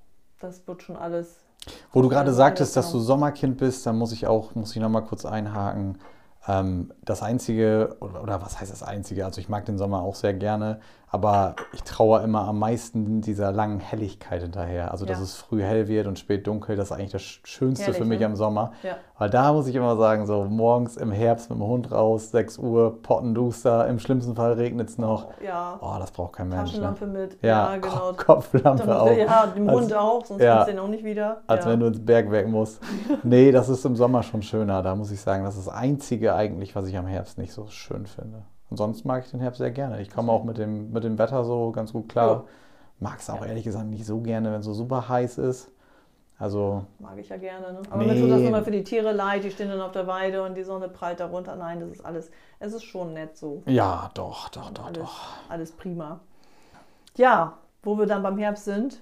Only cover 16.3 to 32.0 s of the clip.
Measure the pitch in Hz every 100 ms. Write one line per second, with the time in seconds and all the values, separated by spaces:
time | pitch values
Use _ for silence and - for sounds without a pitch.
16.3 | 101 98 107 - 101 98 - 95 98 -
17.3 | - - - 131 131 - - 113 110 107
18.3 | 104 107 104 113 - 190 185 - - 104
19.3 | 120 143 151 131 127 123 113 110 107 104
20.3 | 104 98 110 113 120 117 - 113 101 117
21.3 | 117 - 117 104 123 120 110 110 113 110
22.3 | 117 110 - 127 117 113 113 - 117 123
23.3 | 113 123 113 123 117 120 120 - 131 120
24.3 | 117 117 117 120 113 110 - 110 107 -
25.3 | - 196 175 175 180 - - 90 - 87
26.3 | - 180 127 87 208 202 202 202 196 190
27.3 | - - 107 190 196 185 185 185 180 -
28.3 | - - 131 143 135 113 113 113 226 214
29.3 | 226 202 190 208 247 226 214 214 240 -
30.3 | 196 120 220 208 190 196 220 220 208 208
31.3 | 220 - 113 113 117 117 107